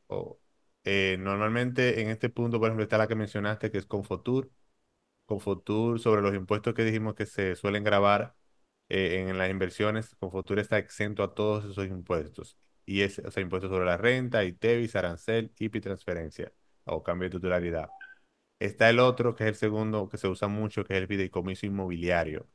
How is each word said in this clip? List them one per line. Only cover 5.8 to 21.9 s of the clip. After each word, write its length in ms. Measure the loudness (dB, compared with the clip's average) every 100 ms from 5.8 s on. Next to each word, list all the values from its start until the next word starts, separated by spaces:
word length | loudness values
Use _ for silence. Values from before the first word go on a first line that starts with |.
| 2 2
sobre 220 | 4 4
los 120 | 4
impuestos 400 | 0 0 0 0
que 100 | 0
dijimos 300 | 2 2 -2
que 120 | -4 -6
se 300 | -2 -2 0
suelen 280 | 0 0
gravar, 500 | 4 6 6 4 2 _ _ _ _ _ -4
eh, 380 | 0 0 0 -2
en 100 | 0
las 120 | 0
inversiones, 640 | 0 -4 0 0 0 -6 -8
Confotur 400 | -6 -6 -2 -2
está 200 | 2 0
exento 440 | -2 -6 -4 -2
a 120 | -4
todos 300 | 0 0 0 -4
esos 200 | -6 -6
impuestos. 720 | -6 -4 -4 -4 -12 -18 _ _ _ -4
Y 160 | 0
es, 160 | 0 0
o 100 | -8
sea, 120 | -6
impuestos 280 | -4 -4 -2
sobre 160 | 0 2
la 100 | 4
renta, 460 | 2 2 0 0
itevis, 520 | 0 0 2 2 2 -2
arancel, 560 | -2 -4 -2 -2 -2 -6
ipi, 220 | -4 -4
transferencia 720 | -6 -8 -6 -6 -6 -10 -12 _ _ _
o 180 | -6 -6
cambio 260 | -2 -2 -2
de 60 | -4
titularidad. 520 | 0 0 0 -4 -6 -14 -20 -20 _ _ _ -6
Está 300 | -4 4 6
el 100 | 8
otro, 340 | 6 4 0
que 100 | 0
es 40 | -2
el 40 | 0
segundo, 520 | 0 0 -2 -2 -4
que 100 | -4
se 100 | -2
usa 180 | 0 -2
mucho, 360 | -2 -4 -4
que 100 | -2
es 60 | -2
el 80 | 0
fideicomiso 580 | -2 0 -2 -4 -6 -4
inmobiliario. 840 | -4 -4